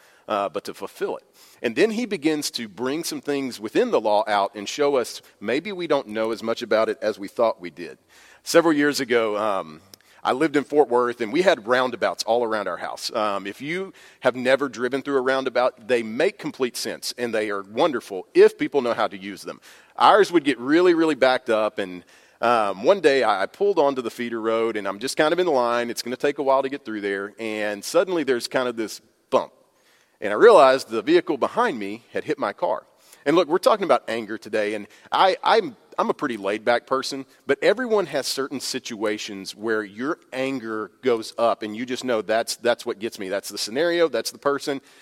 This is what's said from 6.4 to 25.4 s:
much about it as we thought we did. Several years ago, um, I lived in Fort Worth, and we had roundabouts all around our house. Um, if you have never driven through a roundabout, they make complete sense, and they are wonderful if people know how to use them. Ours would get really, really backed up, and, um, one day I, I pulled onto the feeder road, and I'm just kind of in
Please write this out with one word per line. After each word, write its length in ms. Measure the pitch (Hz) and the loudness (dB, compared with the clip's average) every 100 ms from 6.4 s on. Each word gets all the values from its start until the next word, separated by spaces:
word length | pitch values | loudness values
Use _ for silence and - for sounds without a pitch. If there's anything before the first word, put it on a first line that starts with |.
much 200 | 113 117 | -4 -4
about 280 | 110 110 110 | 0 2 2
it 80 | 101 | -2
as 180 | 107 98 | -4 -4
we 80 | 98 | -6
thought 340 | - 113 - | 0 0 0
we 80 | 87 | -8
did. 280 | 85 78 65 _ - - - | -12 -14 -16 _ -20 -20 -16
Several 300 | - 170 165 | 0 4 4
years 260 | 147 147 131 | 2 0 -2
ago, 380 | 123 117 110 104 | 0 0 0 -2
um, 440 | 107 95 80 78 _ - _ _ | -2 -2 -6 -14 _ -20 _ _
I 80 | - | -4
lived 240 | 127 156 143 | 0 0 0
in 80 | |
Fort 260 | 127 147 120 | 0 2 4
Worth, 320 | 120 120 117 | 4 2 -2
and 100 | 107 | -2
we 120 | 147 | 0
had 240 | 190 147 104 | 2 2 2
roundabouts 560 | 127 127 113 101 - | 0 0 -2 -2 -2
all 200 | - 120 | 0 0
around 240 | 113 107 95 | 0 -2 -4
our 100 | 85 | -6
house. 360 | 76 - - | -8 -8 -6
Um, 320 | 117 107 98 98 | -2 -2 -2 -6
if 160 | 98 | -10
you 320 | 143 180 190 - - _ | -8 -8 -8 -14 -20 _
have 140 | 131 123 | -2 0
never 320 | 123 135 139 | 2 2 0
driven 340 | 117 123 135 | -4 -4 -4
through 160 | 143 139 | -2 0
a 40 | |
roundabout, 640 | 127 135 131 120 123 - 107 | 2 0 0 0 0 -2 -2
they 140 | 120 | -2
make 380 | 110 117 185 202 | -2 -2 -2 -2
complete 360 | 151 - 127 - | -8 -4 -4 -4
sense, 380 | 110 78 - - | -8 -8 -10 -6
and 160 | 120 | -4
they 180 | 110 107 | -2 -2
are 100 | 101 | -6
wonderful 640 | 98 113 165 120 - 95 - | -6 0 0 0 -6 -10 0
if 240 | 170 214 - | 6 6 6
people 240 | 151 143 | -2 0
know 120 | 120 | 0
how 140 | 113 101 | 0 -2
to 100 | 98 | -4
use 260 | 98 90 | -12 -12
them. 180 | 85 71 - - _ - | -12 -14 -16 -20 _ 4
Ours 340 | 127 202 175 | 6 8 6
would 120 | 170 | 4
get 160 | 139 117 | 2 -2
really, 360 | 127 165 180 165 | 2 4 6 4
really 200 | 160 131 | 2 4
backed 340 | 131 127 - | 4 4 2
up, 260 | 107 107 - | 2 0 -2
and, 260 | 95 90 - - _ - | -8 -10 -16 -20 _ -2
um, 420 | 120 120 101 95 | 2 2 2 0
one 180 | 131 202 | 2 4
day 200 | 151 135 | 4 4
I, 220 | 110 95 | 4 2
I 20 | 98 | 0
pulled 320 | - 202 170 | 0 0 2
onto 240 | 139 131 | 2 0
the 80 | 113 | -4
feeder 320 | - 120 113 | -6 -6 -4
road, 360 | 113 113 113 107 | -2 0 0 -2
and 100 | 98 | -4
I'm 120 | 98 | -4
just 180 | 131 - | -4 0
kind 140 | 156 | 0
of 80 | |
in 60 | 175 | 2